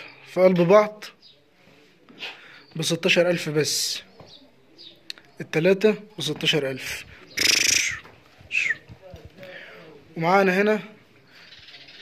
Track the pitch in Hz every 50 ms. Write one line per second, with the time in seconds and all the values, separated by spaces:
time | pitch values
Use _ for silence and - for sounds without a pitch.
0 | - - - - - - - 175 185 185 190 170 175 165 196 214 214 208 214 -
1 | - - - _ _ - - _ _ _ _ _ _ _ - _ _ _ _ _
2 | _ _ - - - - - - - - - - - - - 160 160 - 170 165
3 | - 190 - 185 170 175 175 175 - 160 147 156 147 - - - - - - -
4 | - - - - - - - - - - _ _ _ _ _ - - - - _
5 | _ - - - - - _ - 170 - - 160 160 180 196 190 - 214 208 -
6 | - - - - 143 147 147 - - 156 175 156 139 135 135 127 - - - -
7 | - - - - - - - - - - - - - - - - - - - -
8 | - - - - _ _ _ - - - - - - - - - - - - -
9 | - 185 180 - - - - - - - - - - - - - - - - -
10 | - - - 175 165 165 185 202 196 190 180 190 208 214 214 208 170 - - -
11 | - _ _ - _ _ - - - - - - - - - - - - - -